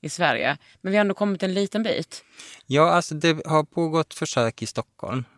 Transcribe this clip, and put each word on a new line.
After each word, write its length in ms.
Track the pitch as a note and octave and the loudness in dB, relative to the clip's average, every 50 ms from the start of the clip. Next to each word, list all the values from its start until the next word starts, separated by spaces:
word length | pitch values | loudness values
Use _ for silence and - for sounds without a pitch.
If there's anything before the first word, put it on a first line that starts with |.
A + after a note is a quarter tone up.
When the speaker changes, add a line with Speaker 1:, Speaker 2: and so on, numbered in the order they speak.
Speaker 1:
i 80 | - D3+ | -10 -10
Sverige. 480 | - - F3 D3+ B2 A2+ - B2 C#3+ D3 _ _ - _ | -4 0 2 2 2 2 0 0 -2 -2 _ _ -20 _
Men 100 | - F#3+ | -6 0
vi 60 | G3 | 2
har 40 | G#3 | 2
ändå 120 | G#3 G3+ G3 | 2 2 0
kommit 280 | - G#3 G#3 G3 F3 - | 0 -2 -2 -2 -2 -2
en 100 | F#3+ F#3 | -2 0
liten 300 | G3 G3+ G3 - G#3+ A3 | -2 -2 -2 -2 -4 -2
bit. 400 | A3 - - E3+ _ - - _ _ _ - - - - - _ | -2 -2 -4 -4 _ -12 -20 _ _ _ -20 -20 -20 -20 -20 _
Speaker 2:
Ja, 260 | _ B2+ C#3+ D#3 E3+ | _ 4 4 6 6
alltså 240 | E3+ F3 E3 - D#3 | 6 2 2 0 -6
det 300 | D3+ D3 E3+ D#3+ D#3 - | 0 2 2 2 0 -2
har 160 | - D#3 D#3 D3+ | 2 2 2 2
pågått 500 | - _ - E3+ D#3+ D#3 E3 D#3 _ - | 0 _ -2 -2 0 0 0 -2 _ -6
försök 480 | - - - - C3+ A#2 A2+ - - | -8 -8 -2 0 0 0 0 -2 -6
i 40 | - | -10
Stockholm. 580 | - - - - _ _ _ - - A2+ C3 B2 _ _ | -8 -8 -8 -10 _ _ _ -10 -6 -6 -6 -6 _ _